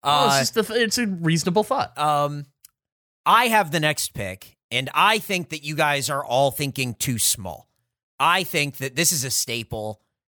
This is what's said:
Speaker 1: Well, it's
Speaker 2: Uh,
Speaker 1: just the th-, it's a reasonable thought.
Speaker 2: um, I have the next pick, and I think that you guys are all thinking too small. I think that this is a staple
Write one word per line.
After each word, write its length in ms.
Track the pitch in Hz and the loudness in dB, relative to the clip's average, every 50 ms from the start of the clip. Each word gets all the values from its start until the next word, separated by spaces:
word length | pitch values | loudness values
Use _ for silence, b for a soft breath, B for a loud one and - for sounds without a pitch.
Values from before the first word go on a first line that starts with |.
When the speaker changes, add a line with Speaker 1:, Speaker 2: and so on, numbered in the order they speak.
| - | 2
Speaker 1:
Well, 240 | 143 147 147 143 | 2 2 4 4
it's 80 | 143 139 | 4 4
Speaker 2:
Uh, 40 | 139 | 2
Speaker 1:
just 140 | 135 226 - | 2 0 0
the 80 | 226 214 | -2 -2
th-, 160 | - - 240 | 0 0 0
it's 180 | 240 220 - - | 0 0 0 -2
a 80 | 247 | -2
reasonable 560 | 208 190 175 170 160 165 170 151 190 175 214 208 | -2 -4 -2 0 2 2 2 2 2 2 0 2
thought. 340 | - 180 170 - - _ | 2 0 -2 -2 -4 _
Speaker 2:
um, 500 | - 147 151 151 147 147 143 147 147 143 _ _ _ _ - _ _ _ _ _ _ _ _ _ _ _ | -2 0 2 2 2 0 -2 -4 -8 -12 _ _ _ _ -20 _ _ _ _ _ _ _ _ _ _ _
I 220 | - 190 220 247 | 4 6 6 6
have 240 | 247 226 214 202 160 | 6 4 2 2 2
the 80 | 143 170 | 0 0
next 340 | 151 151 151 - - - _ | 0 0 0 0 -4 -6 _
pick, 440 | - 104 95 92 98 - - _ _ _ _ - | -6 -8 -6 -8 -10 -16 -20 _ _ _ _ -4
and 180 | 123 131 131 - | -4 -4 -2 0
I 260 | 147 170 202 220 220 | 2 4 4 4 2
think 300 | - - 202 180 170 - | -2 -2 -4 -4 -4 -6
that 120 | - 156 143 | -10 -12 -10
you 140 | 147 156 | -8 -2
guys 340 | 147 160 147 147 143 131 - | 0 2 2 2 0 -2 -2
are 140 | 147 139 143 | -4 -4 -4
all 260 | - 120 127 139 139 | 0 2 2 2 2
thinking 440 | 123 - 147 139 131 - 135 123 113 | 0 -2 -6 -4 -4 -4 -4 -4 -4
too 240 | _ - - 123 110 | _ -4 -4 -2 0
small. 480 | - - - - 98 92 78 - - _ _ _ _ _ _ _ _ _ _ _ | 0 -2 -2 -2 -6 -12 -12 -14 -18 _ _ _ _ _ _ _ _ _ _ _
I 240 | 135 156 175 190 185 | 2 2 4 2 0
think 360 | - - 165 147 143 - - | -2 -2 -2 -2 -2 -4 -8
that 180 | 135 135 127 | -10 -8 -2
this 160 | 131 170 156 180 | 0 0 0 0
is 100 | 151 123 | -2 -4
a 80 | 135 | -4
staple 720 | 120 - - - 117 117 113 _ - 113 107 107 107 _ _ _ _ _ _ _ _ | -2 -4 -4 -4 -6 -8 -8 _ -8 -8 -8 -8 -10 _ _ _ _ _ _ _ _